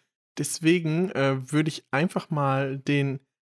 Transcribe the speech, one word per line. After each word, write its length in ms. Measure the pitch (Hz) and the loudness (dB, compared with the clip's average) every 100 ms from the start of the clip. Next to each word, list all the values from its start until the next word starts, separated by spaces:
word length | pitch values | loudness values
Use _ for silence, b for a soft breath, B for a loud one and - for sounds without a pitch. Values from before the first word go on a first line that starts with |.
| _ _ _ - | _ _ _ -8
Deswegen, 720 | 147 - 160 180 160 160 185 | -6 0 2 2 2 0 0
äh, 400 | - 135 135 127 | 0 0 0 0
würde 160 | 147 160 | 0 0
ich 160 | - - | -4 -4
einfach 380 | 135 180 180 - | 0 0 -2 -4
mal 480 | 147 139 135 139 135 | -2 0 0 -2 -4
den 420 | 143 143 139 135 _ _ _ | 0 2 2 -2 _ _ _